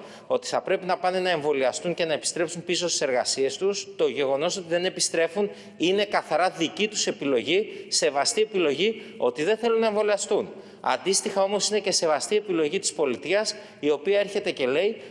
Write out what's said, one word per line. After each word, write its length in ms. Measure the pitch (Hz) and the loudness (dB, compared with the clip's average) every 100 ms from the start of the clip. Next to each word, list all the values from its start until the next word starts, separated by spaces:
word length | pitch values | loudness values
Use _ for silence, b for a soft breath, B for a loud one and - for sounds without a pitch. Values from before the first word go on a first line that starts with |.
| B B - | B B -2
ότι 200 | 127 - | -2 0
θα 140 | 202 | -2
πρέπει 260 | - 185 180 | 0 -2 0
να 100 | 180 | 0
πάνε 220 | 180 185 | 0 0
να 120 | 180 | 0
εμβολιαστούν 640 | 165 147 139 127 - 175 | 0 0 2 2 0 -4
και 100 | 165 | -2
να 80 | 165 | 0
επιστρέψουν 520 | 139 - 160 160 175 | 0 -2 -2 -4 -4
πίσω 240 | - 165 170 | -4 -2 0
στις 120 | - | 0
εργασίες 560 | 139 123 104 131 135 - | 2 2 0 0 0 0
τους. 320 | 190 196 - - | -2 -2 -8 0
Το 120 | 151 | 0
γεγονός 480 | 123 135 139 170 185 | 2 0 2 0 -2
ότι 100 | 165 | -2
δεν 160 | 175 | 0
επιστρέφουν 680 | 180 180 - 170 165 202 202 B B - | 0 0 0 2 2 0 -2 B B -2
είναι 280 | 165 202 | 2 2
καθαρά 460 | 202 180 - 156 180 | 2 0 2 2 2
δική 380 | 165 156 - 214 | 2 -4 0 -2
τους 180 | 214 185 | 0 -2
επιλογή, 800 | - 143 123 110 185 214 - - | -2 0 0 2 0 0 -8 -4
σεβαστή 520 | - 160 139 131 - | 0 2 2 0 0
επιλογή 640 | 214 196 156 139 208 220 B - | 0 2 2 2 0 -2 B -2
ότι 260 | 123 147 | -2 0
δεν 140 | 160 220 | 0 0
θέλουν 240 | 233 226 | 2 2
να 60 | 226 | 2
εμβολιαστούν. 640 | 208 208 202 - 190 92 B B B | 2 2 0 2 0 0 B B B
Αντίστοιχα 600 | 127 127 180 190 180 196 | -2 0 2 0 0 0
όμως 260 | 196 202 - | 2 0 0
είναι 120 | 208 | 0
και 100 | 196 | 0
σεβαστή 440 | - 165 143 - 208 | 2 2 0 2 0
επιλογή 420 | 208 170 147 185 | 2 0 2 0
της 140 | - | -4
πολιτείας, 600 | - 139 113 151 196 220 - B B | 0 0 0 0 0 0 -6 B B
η 100 | 147 | 0
οποία 300 | 143 190 202 | 2 2 2
έρχεται 300 | 196 208 190 | 2 -2 -2
και 160 | 151 127 | 0 2
λέει 340 | 147 208 220 B | 2 0 -2 B